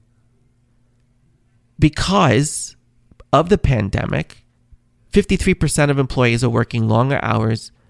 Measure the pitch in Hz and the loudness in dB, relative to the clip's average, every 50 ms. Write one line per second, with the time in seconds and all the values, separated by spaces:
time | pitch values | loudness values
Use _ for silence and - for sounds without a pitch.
0 | _ _ _ _ _ _ _ _ _ _ _ _ _ _ _ _ _ _ _ _ | _ _ _ _ _ _ _ _ _ _ _ _ _ _ _ _ _ _ _ _
1 | _ _ _ _ _ _ _ _ _ _ _ _ _ _ _ - 147 151 - - | _ _ _ _ _ _ _ _ _ _ _ _ _ _ _ -2 -2 0 0 -2
2 | - 175 185 202 185 135 104 123 147 151 - - - - - _ _ _ _ _ | -4 -2 0 2 2 2 2 2 0 -2 -6 -10 -12 -12 -16 _ _ _ _ _
3 | _ _ _ - - _ - 147 165 175 208 190 - - 135 107 104 98 110 113 | _ _ _ -20 -4 _ 0 0 2 2 2 2 2 2 0 0 0 -2 -2 -4
4 | - - - - - - - - _ _ _ _ _ _ - - _ _ _ _ | -4 -4 -4 -6 -6 -8 -12 -20 _ _ _ _ _ _ -20 -20 _ _ _ _
5 | _ _ - 202 202 - 196 180 - 190 180 - 165 147 - - 147 143 139 139 | _ _ 0 0 2 2 0 0 0 0 0 0 0 -2 0 0 0 2 2 0
6 | 135 123 - 131 127 120 117 117 127 120 117 117 117 - - 117 110 113 110 113 | -2 -2 0 0 2 2 2 2 0 0 0 0 -2 -2 -2 -2 0 2 2 2
7 | 123 135 139 - - - 113 113 113 110 113 110 - - _ _ _ | 2 0 -2 -2 -2 0 0 0 0 0 -2 -4 -6 -12 _ _ _